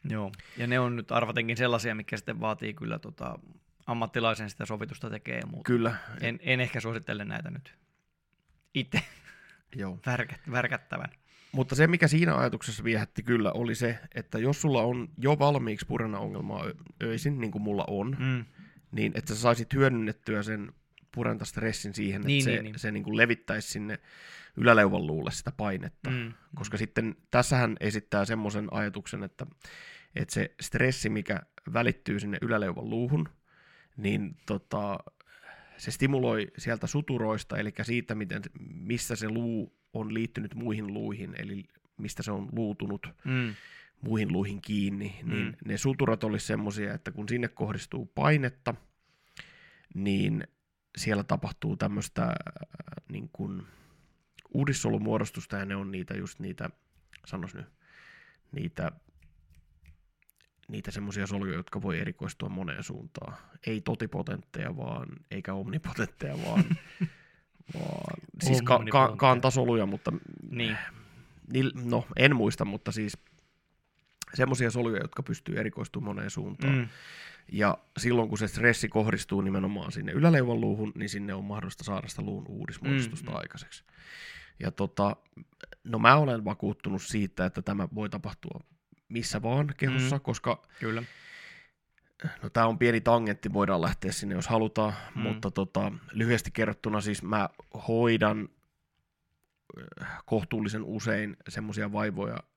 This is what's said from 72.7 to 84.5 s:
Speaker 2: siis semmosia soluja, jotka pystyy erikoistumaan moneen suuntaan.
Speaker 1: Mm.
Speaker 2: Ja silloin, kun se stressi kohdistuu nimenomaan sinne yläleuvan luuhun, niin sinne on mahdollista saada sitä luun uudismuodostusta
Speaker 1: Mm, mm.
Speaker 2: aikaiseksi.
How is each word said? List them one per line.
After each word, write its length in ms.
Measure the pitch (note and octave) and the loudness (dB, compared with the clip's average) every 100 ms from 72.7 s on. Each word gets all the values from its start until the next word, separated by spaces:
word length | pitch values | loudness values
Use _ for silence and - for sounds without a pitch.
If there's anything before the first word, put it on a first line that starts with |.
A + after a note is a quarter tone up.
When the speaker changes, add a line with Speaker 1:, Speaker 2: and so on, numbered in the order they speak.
| G2 - | -2 -6
Speaker 2:
siis 260 | A2 G#2 - _ _ _ _ _ _ _ _ _ _ - | -4 -4 -6 _ _ _ _ _ _ _ _ _ _ -8
semmosia 360 | - C3 B2+ A#2+ | 2 2 4 2
soluja, 300 | A#2+ A#2 G#2+ | 2 0 0
jotka 200 | - - | -2 -6
pystyy 380 | - - - - | -6 -6 -4 -4
erikoistumaan 540 | G#2+ - - - G#2 G2+ | -4 -6 -8 -6 -6 -6
moneen 140 | G2+ | -6
suuntaan. 440 | - G2+ F#2+ C#3 | -6 -8 -2 2
Speaker 1:
Mm. 140 | C3+ A#2 - - - - - - | 2 0 -8 -18 -18 -18 -20 -8
Speaker 2:
Ja 260 | - G#2 - _ - | 2 2 2 _ -2
silloin, 300 | B2 A#2+ A2 | 2 4 2
kun 100 | G#2 | 0
se 100 | G#2+ | -2
stressi 400 | - A#2+ A2+ G#2+ | 4 4 6 2
kohdistuu 520 | A2 A2 G2+ - G2 | 2 2 0 0 0
nimenomaan 520 | F#2+ F#2+ F#2+ G2+ F2 | 2 0 0 -2 -6
sinne 200 | G#2+ G2+ | -6 -4
yläleuvan 480 | - E3 D3+ B2 A2+ | 4 6 8 4 2
luuhun, 320 | G#2+ G#2 G#2+ | 0 0 -2
niin 140 | - G#2 | -4 -6
sinne 260 | G2+ G2+ | -4 -4
on 100 | G2 | -6
mahdollista 400 | G2+ G#2 F#2 - | -6 -6 -6 -8
saada 240 | - G2 - | -6 -6 -6
sitä 140 | - | -6
luun 220 | G2+ G2 - | -6 -6 -8
uudismuodostusta 840 | - - - C3+ C#3 A#2 - - | -10 -8 -6 0 0 0 -6 -8
Speaker 1:
Mm, 40 | |
mm. 60 | - | -8
Speaker 2:
aikaiseksi. 440 | G1+ - - - _ - - - - - - | -8 -14 -16 -20 _ -20 -20 -18 -16 -18 -20